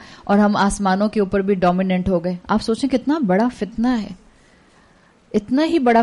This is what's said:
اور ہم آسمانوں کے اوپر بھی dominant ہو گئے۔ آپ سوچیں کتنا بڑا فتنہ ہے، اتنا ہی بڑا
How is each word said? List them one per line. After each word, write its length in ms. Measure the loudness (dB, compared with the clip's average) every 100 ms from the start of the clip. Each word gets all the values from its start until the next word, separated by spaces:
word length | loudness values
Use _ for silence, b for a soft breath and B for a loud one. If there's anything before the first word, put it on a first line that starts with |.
| B B
اور 140 | B 2
ہم 180 | 4 2
آسمانوں 520 | 0 0 -2 0 0
کے 120 | 0
اوپر 200 | -2 0
بھی 140 | 0 0
dominant 460 | 2 2 0 -2 0
ہو 100 | -2
گئے۔ 100 | -2 -6 -2
آپ 140 | -2
سوچیں 260 | -2 -2 -2
کتنا 300 | -2 -2 -2 0
بڑا 200 | 0 0 -4
فتنہ 300 | -8 -4 -2 -2
ہے، 60 | -6 -14 _ b b b b b b b b b _
اتنا 320 | -6 -2 -2 0
ہی 120 | 0
بڑا 240 | 2 2